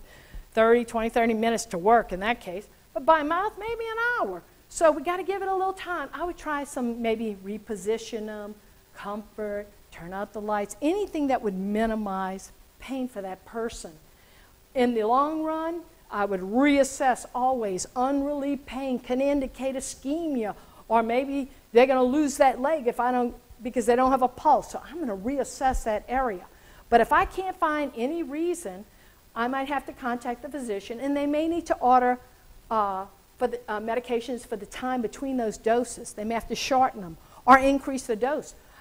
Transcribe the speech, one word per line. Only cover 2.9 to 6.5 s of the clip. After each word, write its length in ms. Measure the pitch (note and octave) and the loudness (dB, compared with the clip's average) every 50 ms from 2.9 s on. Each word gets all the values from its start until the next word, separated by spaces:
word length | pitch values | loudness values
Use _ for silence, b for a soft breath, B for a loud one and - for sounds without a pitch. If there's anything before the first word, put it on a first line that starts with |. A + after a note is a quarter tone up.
| - | -8
But 100 | D#4+ C4+ | 0 4
by 180 | C4 D#4+ D#4+ D4+ | 4 4 4 4
mouth, 300 | D4 E4 F4 G4 G#4+ - F#4 | 2 0 0 -2 -2 -4 -6
maybe 260 | G4+ A4+ A#4 A4+ A4+ | -8 -8 -6 -6 -6
an 140 | A4+ A4+ A4+ A4+ A#4+ A#4+ A#4 F4+ G#3 | -6 -4 -2 -2 -2 -2 -2 -2 -4
hour. 140 | F4+ E3+ b b b b b _ | -6 -8 b b b b b _
So 220 | - - F4 D#4+ | -2 4 4 4
we 120 | D4+ D#4 C4+ | 4 4 0
gotta 220 | E4+ F4 F4+ F#4+ | -4 -4 -4 -4
give 180 | - G4 G4 F#4+ | -4 -4 -4 -2
it 60 | F#4+ | -2
a 60 | F#4+ | -2
little 200 | F#4 F#4+ F#4+ F#4+ | 0 -2 -2 -4
time. 340 | F#4+ - E4+ F4 E4 C#4 C4+ - | -6 -8 -8 -6 -6 -6 -8 -8
I 100 | C#4 D#4+ | -8 -6
would 140 | F4+ E4+ - | -6 -8 -8
try 260 | - D4+ | -6 -6